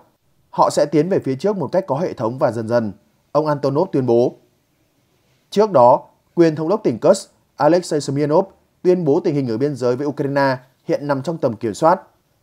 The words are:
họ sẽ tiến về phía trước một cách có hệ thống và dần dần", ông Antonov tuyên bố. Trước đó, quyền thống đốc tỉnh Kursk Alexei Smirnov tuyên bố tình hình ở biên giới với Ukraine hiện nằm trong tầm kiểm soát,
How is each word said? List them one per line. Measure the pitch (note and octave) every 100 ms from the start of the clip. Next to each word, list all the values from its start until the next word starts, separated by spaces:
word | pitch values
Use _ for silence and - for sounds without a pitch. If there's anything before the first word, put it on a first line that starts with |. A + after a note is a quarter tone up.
| _ _ _ _ _
họ | - -
sẽ | - D3
tiến | D#3 F3
về | F3+
phía | C3+ C3+
trước | G3 G3
một | B2
cách | F3+ F#3
có | C#3
hệ | F3+
thống | - A2+ C3
và | C#3
dần | A2+ A2
dần", | A#2+ G#2+ F2 _ _ _
ông | D3 D3+
Antonov | C#3+ C#3 C#3+ F#3
tuyên | C#3+ B2
bố. | A#2 B2+ - _ _ _ _ _ _ _ _ _ _ _
Trước | G3 G#3
đó, | D3+ A#2+ D3 - _ _ -
quyền | E3 D#3
thống | D#3+
đốc | G#3
tỉnh | F3+ A2
Kursk | D3+ - - _ _ -
Alexei | D3 F3 F3 D3+
Smirnov | C#3 C#3 C#3+ D#3+ G3 _ _ _
tuyên | F3+ F3+ D#3
bố | D#3+
tình | F3+ C#3+
hình | B2+
ở | A2+
biên | D3 C3+
giới | B2 B2+
với | D3
Ukraine | C#3 C#3 C#3 C3+ C3 _ _ -
hiện | C#3 C#3+
nằm | C3+
trong | D3+ E3
tầm | C3+ G#2+
kiểm | A2+
soát, | F#2 D#3+ F#3+ - _ _ _